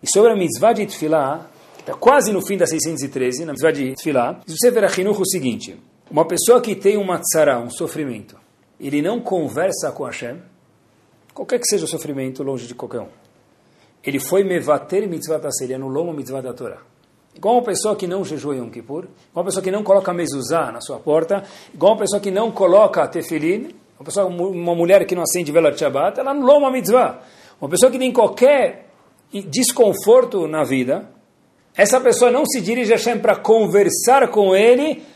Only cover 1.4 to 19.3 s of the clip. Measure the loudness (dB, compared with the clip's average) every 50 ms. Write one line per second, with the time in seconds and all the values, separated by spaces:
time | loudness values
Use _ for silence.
1.4 | -10 -18 _ _ _ _ -20 -18 -14 -14 -10 2 4 6 6 6 4 2 -2 -4
2.4 | -2 -4 0 0 0 0 0 -4 -4 -4 -6 -6 -8 -8 -4 -4 -4 -2 -4 -4
3.4 | -8 -10 -8 -2 0 0 0 0 -4 -6 -6 -6 -6 -2 0 0 0 -2 -4 -10
4.4 | -14 -14 -6 2 2 2 2 4 0 0 0 0 -2 -2 0 0 -2 -2 -2 -2
5.4 | -2 -4 -4 -4 -10 -14 -18 -20 _ _ _ _ _ _ 0 0 0 0 0 -2
6.4 | 4 4 4 4 4 0 -6 0 2 2 2 2 0 -2 -4 -4 -4 -2 2 2
7.4 | 4 4 2 0 -4 -8 -8 -8 -8 -8 -6 -8 -8 -8 -8 -10 -14 -18 -20 -20
8.4 | _ _ _ _ _ _ _ _ -8 -4 -2 -2 0 0 -2 -4 -4 -4 -4 -2
9.4 | -2 -4 -4 -2 -2 -2 -2 -2 -6 -8 -6 -8 -10 -10 -10 -10 -12 -12 -12 -14
10.4 | -18 -20 _ _ _ _ _ _ _ _ _ _ _ _ _ _ _ _ _ -14
11.4 | -6 -4 -4 -4 -2 -2 -2 -2 -4 -4 -8 -10 -8 -8 -8 -6 -6 -8 -8 -8
12.4 | -8 -6 -6 -8 -10 -14 -14 -14 -14 -10 -10 -12 -12 -12 -20 _ _ _ _ _
13.4 | _ _ _ _ _ _ _ _ _ _ _ _ _ -6 -6 -6 -4 0 0 0
14.4 | 0 0 -2 -4 0 0 0 -2 -2 -4 -4 -4 -4 -4 -8 -8 -6 -6 -6 -4
15.4 | -4 -6 -6 -6 -6 -6 -8 -8 -8 -6 -6 -6 -6 -6 -8 -10 -10 -10 -10 -10
16.4 | -10 -10 -12 -12 -12 -14 -14 -16 -20 _ _ _ _ _ _ _ _ _ _ -6
17.4 | -2 0 0 0 0 -2 -4 -2 -2 -2 -2 -2 -4 -6 -4 -6 -6 -6 -8 -8
18.4 | -6 -6 -6 -6 -8 -10 -14 -16 -14 -12 -12 -12 -12 -14 -20 _ _ _